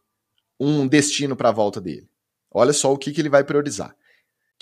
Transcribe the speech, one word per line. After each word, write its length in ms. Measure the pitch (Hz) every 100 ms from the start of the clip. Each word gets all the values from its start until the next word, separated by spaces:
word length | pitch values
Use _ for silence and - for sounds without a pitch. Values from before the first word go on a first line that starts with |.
| _ _ _ _ _ -
um 280 | 139 151 135
destino 480 | 147 147 - 143 123
pra 160 | 123
volta 300 | 107 104 104
dele? 280 | 90 64 - _ _ _ _
Olha 240 | 95 127
só 180 | 147 135
o 60 | 139
que, 140 | 143
que 100 | 151
ele 80 | 151
vai 140 | 139
priorizar, 520 | 139 147 143 101 78 _ _ _ _ _ _ -